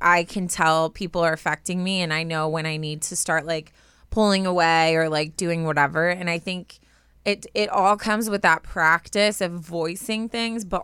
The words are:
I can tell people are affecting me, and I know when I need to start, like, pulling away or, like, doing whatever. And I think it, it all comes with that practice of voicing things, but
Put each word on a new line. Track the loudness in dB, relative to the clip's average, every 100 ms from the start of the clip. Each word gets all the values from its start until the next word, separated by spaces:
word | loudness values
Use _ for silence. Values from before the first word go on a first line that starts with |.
I | 4 4
can | 2 -4 -4
tell | 0 2 4 0
people | -4 -6 0
are | 0
affecting | 0 -4 -4 -4 -4
me, | -2 -2
and | -2
I | -2
know | -2 -2 -2
when | -2
I | -4 -4
need | -6 -6
to | -6 -4
start, | -2 -2
like, | 0 -6 -6 _ _ _ -6
pulling | 2 4 4 2
away | 2 4 6 4 4
or, | 2
like, | 0 -2 -4
doing | -2 -2 0
whatever. | 2 2 2 0
And | 0 -2
I | -4
think | -6 -10 -12 -20 _ _ _ _ -4
it, | -4 -4
it | -4 -2
all | 2 2 2
comes | 0 -2 -2
with | 0
that | 2 2
practice | 0 0 4 4 0 0 0 0
of | -4
voicing | -4 -8 -6 -4 -6 -6 -6 -4
things, | -4 -4 -6
but | -6 -6